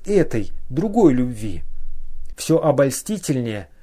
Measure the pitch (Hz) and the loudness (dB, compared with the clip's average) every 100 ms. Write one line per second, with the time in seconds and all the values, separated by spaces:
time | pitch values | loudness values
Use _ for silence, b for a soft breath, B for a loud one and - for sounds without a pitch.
0 | - 202 156 113 101 - - 131 214 220 | 0 2 2 0 -2 -4 -4 -2 -2 4
1 | 180 127 123 113 110 82 - - - - | 6 6 0 -2 -4 -4 -2 -2 0 0
2 | - - - - - 165 160 135 139 131 | -2 -4 -4 -6 0 2 4 4 2 0
3 | - 208 - 135 117 104 - - | -6 -8 -2 -2 -2 -6 -10 -18